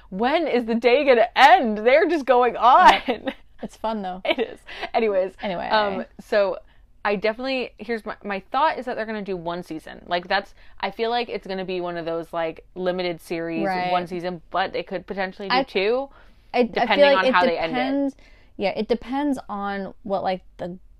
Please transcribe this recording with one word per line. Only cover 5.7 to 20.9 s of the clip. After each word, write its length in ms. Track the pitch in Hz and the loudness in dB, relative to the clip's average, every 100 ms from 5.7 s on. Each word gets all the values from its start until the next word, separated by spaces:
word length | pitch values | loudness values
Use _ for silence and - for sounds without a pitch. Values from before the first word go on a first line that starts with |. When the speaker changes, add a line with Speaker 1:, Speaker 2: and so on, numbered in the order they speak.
| 214 208 190 - - | 0 0 -4 -8 -14
Speaker 1:
so 380 | - 214 196 - - _ _ _ 208 | -2 2 2 -2 -10 _ _ _ -4
I 100 | 208 | -2
definitely, 560 | 214 220 262 262 240 - | -2 -4 -4 -4 -6 -10
here's 280 | 214 226 208 | -8 -8 -8
my, 120 | - | -12
my 200 | 202 196 - | -8 -10 -6
thought 260 | 262 311 - | -2 0 -2
is 80 | 247 | -6
that 120 | 240 | -8
they're 80 | 220 | -6
gonna 160 | 214 | -8
do 160 | 196 185 | -8 -8
one 260 | 165 175 | -6 -8
season. 400 | 175 160 - - - | -8 -12 -14 -16 -4
Like, 200 | 175 185 | -4 0
that's, 260 | 196 196 - - - | -2 -4 -14 -20 -10
I 100 | 196 | -8
feel 180 | 190 226 | -4 -2
like 200 | 240 233 | -2 -4
it's 180 | 208 190 | -8 -8
gonna 160 | 190 185 | -8 -6
be 140 | 185 | -6
one 160 | 175 170 | -6 -8
of 80 | 165 | -6
those, 280 | 165 165 | -8 -6
like, 320 | 170 165 156 - 180 | -6 -6 -8 -14 -6
limited 460 | 185 180 180 160 | -4 -2 -2 -6
series, 440 | - 170 165 165 196 | -8 -6 -4 -4 -2
Speaker 2:
Right. 260 | 185 180 | -2 -2
Speaker 1:
one 140 | 180 175 | -2 -2
season, 340 | 180 170 175 - | -8 -8 -10 -6
but 220 | 175 190 | -4 -4
they 100 | 151 | -4
could 240 | 165 185 180 | -6 -8 -8
potentially 400 | 196 185 180 196 | -8 -8 -8 -2
do 80 | 254 | -2
Speaker 2:
I, 80 | |
Speaker 1:
two, 460 | 269 202 196 247 269 - - - _ | -2 -2 0 0 -4 -12 -20 -20 _
Speaker 2:
I, 60 | 240 | -2
I 40 | |
Speaker 1:
depending 340 | 233 208 226 208 | 0 0 2 6
Speaker 2:
feel 80 | 285 | 6
like 40 | 277 | 6
Speaker 1:
on 60 | 262 | 4
Speaker 2:
it 60 | |
Speaker 1:
how 120 | 185 180 | 4 4
they 120 | 165 | 2
end 140 | 165 | -2
it. 40 | 247 | -2
Speaker 2:
depends. 400 | 262 277 277 - - - - - | -2 -2 -2 -6 -16 -20 -20 -6
Yeah, 120 | 196 - | -4 -2
it 120 | 214 | -2
depends 500 | 240 226 269 294 262 - | -4 -4 -4 -2 -4 -6
on 460 | 202 202 196 190 - | -8 -6 -6 -8 -12
what, 200 | 202 190 | -6 -4
like, 180 | 190 185 - - | -2 -4 -8 -12
the 200 | 175 185 - | -12 -12 -18